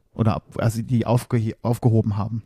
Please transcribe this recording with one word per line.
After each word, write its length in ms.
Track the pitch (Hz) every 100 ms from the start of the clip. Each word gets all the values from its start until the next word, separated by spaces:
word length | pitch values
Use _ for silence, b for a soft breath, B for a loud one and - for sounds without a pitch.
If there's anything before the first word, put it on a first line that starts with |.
| _
Oder 220 | - 113 71
ab, 80 | - -
als 160 | 113
sie 100 | 113
die 220 | 117 120 110
aufge-, 500 | 123 - 120 110 -
aufgehoben 560 | 113 117 120 110 107 101
haben? 260 | 110 113